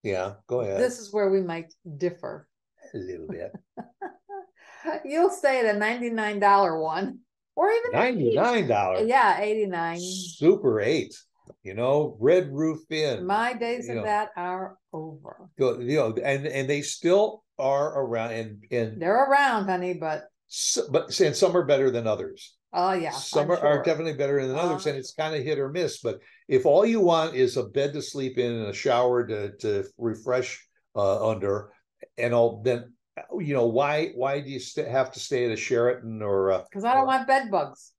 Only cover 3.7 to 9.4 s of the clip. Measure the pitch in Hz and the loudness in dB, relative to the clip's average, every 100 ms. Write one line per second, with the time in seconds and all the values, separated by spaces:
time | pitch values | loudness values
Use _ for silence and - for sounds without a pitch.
3.7 | - - _ 381 - _ 392 370 _ - | -20 -20 _ -16 -16 _ -16 -16 _ -20
4.7 | - 320 311 277 302 370 381 277 262 226 | -12 -8 -8 -4 2 2 2 0 2 2
5.7 | 208 208 240 240 226 214 202 202 202 190 | 0 -2 -2 -4 -2 -4 2 6 6 4
6.7 | 160 160 165 196 - _ _ _ - 370 | 0 -2 -2 -4 -8 _ _ _ 0 2
7.7 | 453 480 165 247 226 123 123 233 240 143 | 2 0 2 2 2 2 2 2 2 2
8.7 | 104 95 92 220 262 220 180 | 2 2 0 2 4 4 4